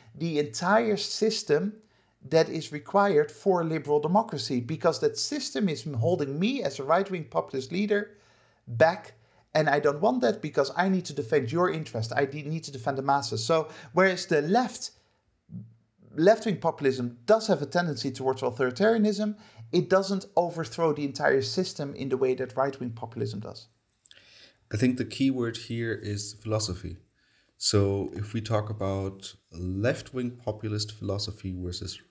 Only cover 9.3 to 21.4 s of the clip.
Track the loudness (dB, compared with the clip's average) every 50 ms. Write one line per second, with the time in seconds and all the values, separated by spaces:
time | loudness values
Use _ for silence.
9.3 | _ _ _ _ 0 2 4 4 4 4 4 2 2 2 2 2 2 2 2 0
10.3 | 0 -2 -6 0 2 2 2 2 2 0 2 2 2 0 -2 -4 -6 -6 -2 2
11.3 | 2 2 2 2 2 2 2 2 0 -2 -6 -6 -6 -6 -4 -2 0 0 0 0
12.3 | -2 -6 -6 -6 -6 -6 -6 -8 -12 -6 -4 -4 -4 -2 0 2 0 0 0 -2
13.3 | -4 -2 0 2 2 2 2 -2 -8 -16 -18 0 2 4 4 4 2 0 -2 0
14.3 | 2 2 4 4 2 2 2 0 -4 -10 -14 -14 -14 _ _ _ _ _ _ _
15.3 | _ _ _ _ -16 -16 -16 -18 -20 _ _ _ _ _ _ _ 0 4 6 6
16.3 | 6 6 2 -2 -2 0 0 -2 -2 2 2 2 2 2 -2 -4 -6 -2 4 4
17.3 | 4 6 4 2 0 0 0 0 0 0 0 0 -2 -4 -4 -6 -4 -2 0 0
18.3 | 0 0 0 -2 0 0 0 0 2 4 4 4 4 4 4 2 2 0 -2 -4
19.3 | -4 -6 -12 -20 -20 -20 -6 -2 0 0 2 4 4 4 4 2 -2 -4 -4 -2
20.3 | 0 0 0 0 -2 -6 -6 -6 -2 0 2 2 2 0 -2 -4 -2 0 2 4
21.3 | 4 4